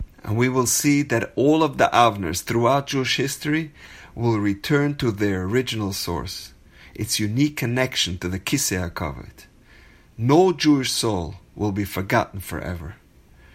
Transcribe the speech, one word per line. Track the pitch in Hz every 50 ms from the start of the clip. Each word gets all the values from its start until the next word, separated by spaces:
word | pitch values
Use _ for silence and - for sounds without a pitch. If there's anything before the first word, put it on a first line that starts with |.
| - - - - -
And | - 107 113
we | 123 131
will | 127 131 123 117
see | - - - 147 143 143 143
that | - - 117 - - -
all | - 123 143 156 160 160
of | 147 131 127
the | 120 113
Avners | - 117 120 117 104 101 98 80 85 - -
throughout | - 113 113 120 117 135 139 135
Jewish | - - 139 131 123 - -
history | 127 139 - - - 151 151 156 165 147 - - - - - - - - -
will | - 117 117 113 107
return | 101 101 98 101 - - 151 143 143 147 143 143
to | 139 120
their | 101 98 107 101 98 92
original | 92 92 107 127 127 123 117 110 104 95 98
source, | - - - 85 78 62 - - - - - - _ - - - - - - -
its | - 107 - - -
unique | 107 101 107 123 147 151 147 -
connection | 139 117 120 127 127 127 - - - 87 90 92
to | - 90
the | 92 92
Kisei | - - - 135 - - 98 92 90 87
HaKavod. | 85 - 90 76 67 58 - - - - - - _ _ _ _ - - - - - - _ _ -
No | - 113 123 143 165 185 190 175
Jewish | 139 - 151 147 139 127 117
soul | - - - 117 104 92 82 73 98 - - _ -
will | - 98 107
be | 95 101 101
forgotten | 98 - 98 95 98 123 117 - - - 101
forever. | 92 - - - - - 90 85 78 71 - - _ _ _ - - _ - - - -